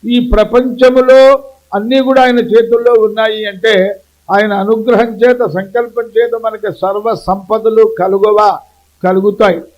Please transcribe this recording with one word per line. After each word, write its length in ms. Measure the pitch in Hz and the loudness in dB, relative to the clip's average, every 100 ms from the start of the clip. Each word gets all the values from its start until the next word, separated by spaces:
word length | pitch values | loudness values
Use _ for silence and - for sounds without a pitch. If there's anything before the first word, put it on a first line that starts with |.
ఈ 120 | 220 240 240 | -2 -2 0
ప్రపంచములో 840 | 214 208 240 254 233 254 254 254 262 269 277 - _ _ 202 | 0 2 0 -2 2 2 4 4 6 6 4 -2 _ _ -6
అన్నీ 220 | 220 262 262 | -2 -2 2
కూడా 120 | 262 254 | 2 2
ఆయన 140 | 247 220 | 2 2
చేతుల్లో 400 | 220 226 233 240 233 214 | 0 2 0 2 2 0
ఉన్నాయి 340 | 208 220 214 214 | -2 -4 -4 -8
అంటే 220 | 196 226 208 190 196 _ _ - | -4 0 0 0 -6 _ _ -4
ఆయన 180 | 196 214 196 | -2 0 -2
అనుగ్రహం 480 | 196 220 226 226 233 202 | -2 -2 0 0 0 0
చేత, 180 | 240 247 226 160 | 0 0 -2 -4
సంకల్పం 500 | 196 240 240 226 226 214 | -6 -6 -6 -8 -6 -2
చేత 160 | 233 226 226 | -2 -2 -6
మనకి 240 | 214 208 - | -6 -10 -6
సర్వ 320 | 185 202 214 202 - | -6 -4 -4 -6 -6
సంపదలు 560 | 196 190 220 220 220 220 - | -8 -4 -2 0 2 2 0
కలుగవా? 520 | 185 196 208 208 214 165 _ _ _ _ | -4 0 0 2 0 -2 _ _ _ _
కలుగుతాయి. 580 | 180 190 202 202 214 170 - | -2 0 -2 0 0 0 -8